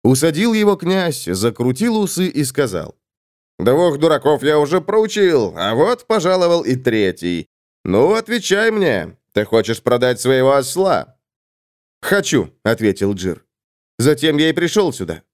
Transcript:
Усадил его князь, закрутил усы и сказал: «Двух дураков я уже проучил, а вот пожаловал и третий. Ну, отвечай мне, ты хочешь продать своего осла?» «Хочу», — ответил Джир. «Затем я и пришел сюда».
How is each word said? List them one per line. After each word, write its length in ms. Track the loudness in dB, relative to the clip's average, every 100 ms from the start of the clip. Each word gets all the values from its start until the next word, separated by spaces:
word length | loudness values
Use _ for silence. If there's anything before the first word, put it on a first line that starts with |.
Усадил 500 | 2 2 2 0 0
его 220 | 2 2 0
князь, 480 | 0 0 -2 -4
закрутил 720 | -6 -2 -2 0 -4 0 -2 0
усы 300 | -2 -2 -4
и 160 | -2
сказал: 520 | -4 -2 -2 -4 -10 _ _ _ _ _ _ _
«Двух 400 | 0 2 2 2
дураков 440 | 0 2 2 2
я 160 | 2 2
уже 220 | 2 -2
проучил, 760 | 0 0 0 2 2 2 0 -4
а 180 | -2
вот 320 | 0 0 0 -2
пожаловал 560 | 0 2 2 2 2
и 140 | 0 -2
третий. 720 | 0 0 0 -2 -6 -6 -8 _ _ _
Ну, 300 | -2 2 2
отвечай 560 | 2 -2 -6 0 0 0
мне, 460 | 0 0 -2 -4 -14 _
ты 120 | -4
хочешь 380 | 0 0 0 -4
продать 380 | 0 0 0 0
своего 320 | 0 2 4
осла?» 640 | 2 0 -2 0 0 -4 _ _ _ _ _ _ _ _ _
«Хочу», — 500 | -2 -2 0 -2 -2 _
ответил 500 | -4 0 0 0 -2
Джир. 300 | -2 -6 -8 _ _ _ _ _ -2
«Затем 380 | 0 2 0 2
я 120 | 0
и 20 |
пришел 400 | 0 -2 0 -2
сюда». 300 | -4 -10 -10 _